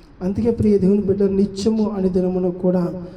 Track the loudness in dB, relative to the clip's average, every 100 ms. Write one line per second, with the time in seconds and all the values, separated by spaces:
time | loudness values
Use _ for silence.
0 | -20 -8 -4 0 0 2 2 4 4 2
1 | 2 0 0 2 0 0 -2 0 -2 -2
2 | -2 0 -2 0 -2 -2 0 0 -2 -4
3 | -12